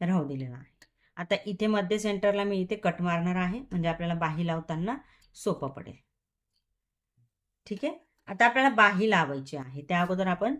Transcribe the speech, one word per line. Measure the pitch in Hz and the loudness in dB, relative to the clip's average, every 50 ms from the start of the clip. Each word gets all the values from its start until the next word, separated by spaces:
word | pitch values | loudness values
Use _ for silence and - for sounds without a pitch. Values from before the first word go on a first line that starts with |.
राहू | - 170 185 180 147 143 | -2 0 2 2 0 0
दिलेला | 139 135 131 127 123 | -4 -6 -8 -8 -10
आहे. | 131 - - _ _ - _ _ _ _ _ _ | -14 -18 -20 _ _ -20 _ _ _ _ _ _
आता | - 175 170 196 196 - | -14 -4 -2 -2 -2 -2
इथे | 208 196 180 214 | -6 -4 0 0
मध्य | 214 214 208 190 175 208 214 | 2 2 2 2 0 -2 -2
सेंटरला | 208 214 202 196 196 202 202 202 202 | 0 -2 -2 2 2 2 2 2 0
मी | 202 202 190 | 0 0 -2
इथे | 185 185 214 | -2 -2 -4
कट | 208 - 175 170 170 175 | -2 -2 -2 -2 0 -2
मारणार | 175 170 170 170 180 180 | 0 0 0 0 0 0
आहे, | 185 180 180 190 247 | 0 0 -2 -2 -6
म्हणजे | 277 - 185 175 165 170 | -8 -6 -4 -2 -2 -2
आपल्याला | 165 - 170 170 170 | -2 -2 -2 -4 -2
बाही | 165 165 156 156 160 170 | -2 -2 -2 -2 -2 -2
लावताना | 170 165 165 165 - 165 160 175 214 254 285 - _ _ _ _ _ _ | -2 -2 -4 -4 -6 -4 -4 -2 -4 -4 -6 -8 _ _ _ _ _ _
सोपं | - - 208 180 - 147 135 | -6 -4 -4 -4 -2 -4 -8
पडेल. | 135 - - - - - _ _ _ _ _ _ _ _ _ _ _ _ _ _ _ _ _ _ _ _ _ _ _ _ _ _ _ _ _ _ _ _ _ | -8 -10 -16 -18 -18 -20 _ _ _ _ _ _ _ _ _ _ _ _ _ _ _ _ _ _ _ _ _ _ _ _ _ _ _ _ _ _ _ _ _
ठीक | - 208 196 - | -10 -8 -6 -4
आहे, | 302 311 - _ _ _ _ _ - | -6 -6 -8 _ _ _ _ _ -14
आता | 202 185 233 | 2 4 4
आपल्याला | 240 240 262 262 269 226 | 6 6 6 4 4 6
बाही | 220 214 202 202 185 214 220 | 6 6 6 6 4 4 4
लावायची | 208 175 160 139 139 139 135 - - | 4 4 4 2 0 -6 -8 -8 -10
आहे, | 143 131 131 131 143 143 | -10 -10 -10 -12 -14 -6
त्या | - 180 175 | -2 0 0
अगोदर | 180 175 185 180 190 | 0 0 0 0 0
आपण | 185 180 175 202 233 294 294 | 0 0 0 0 -2 -2 -4